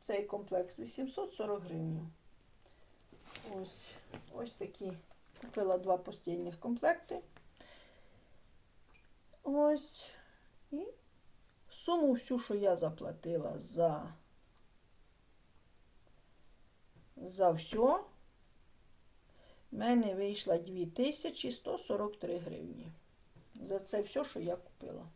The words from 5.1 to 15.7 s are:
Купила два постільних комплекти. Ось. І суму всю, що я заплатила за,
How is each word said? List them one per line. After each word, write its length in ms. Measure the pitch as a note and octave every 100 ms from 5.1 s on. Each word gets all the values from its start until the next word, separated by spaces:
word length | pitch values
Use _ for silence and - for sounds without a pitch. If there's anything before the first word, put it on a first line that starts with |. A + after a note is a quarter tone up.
| - - -
Купила 380 | A#3+ - G3 F#3
два 180 | F#3+ F3+
постільних 640 | - - - F3 F3 -
комплекти. 600 | A#3+ A#3+ D4+ E4+ - F4+ - - - - - - - - - - - - - - - - - - - - - -
Ось. 680 | C#4 C#4 D4 D4+ - - - - - - - - -
І 160 | C#4+ G4+ - - - - - - - -
суму 420 | - - E4+ D4
всю, 280 | A#3+ - B3
що 140 | -
я 220 | G#3 G3+ F3
заплатила 800 | D#3+ D#3 C#3+ - E3+ E3 D3+ -
за, 560 | - E3 E3+ D3+ E3 - - - - - - - - - - _ - - - - -